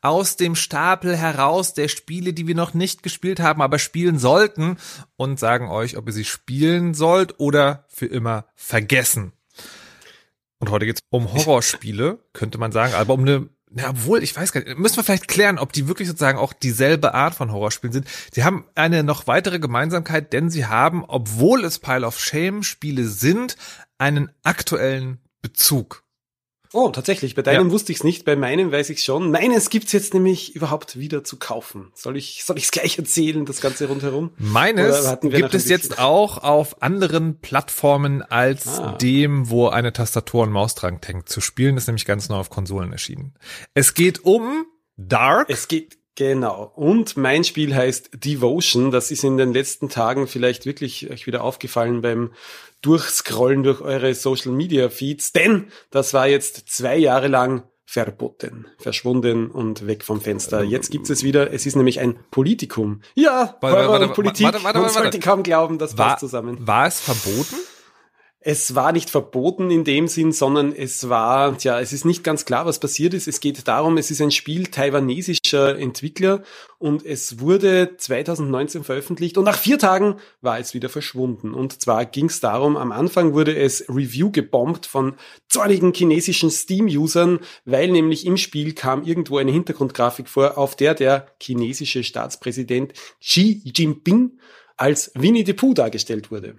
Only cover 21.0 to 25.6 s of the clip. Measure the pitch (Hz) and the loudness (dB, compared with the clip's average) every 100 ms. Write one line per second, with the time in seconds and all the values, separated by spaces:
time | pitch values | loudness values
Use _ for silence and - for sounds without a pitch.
21 | - 131 110 107 151 254 180 - - 127 | -4 -6 -4 4 4 6 2 -6 -4 -2
22 | 117 - - 147 175 208 202 - 151 135 | -2 -4 -6 -2 -4 -4 -8 -6 -6 -4
23 | 113 98 123 196 247 - - - - _ | -4 0 0 0 -2 -10 -16 -20 -20 _
24 | 139 147 143 _ - - - - 131 135 | -2 0 -4 _ -4 -2 -4 -2 0 -2
25 | 131 127 _ _ - - | -6 -12 _ _ -12 0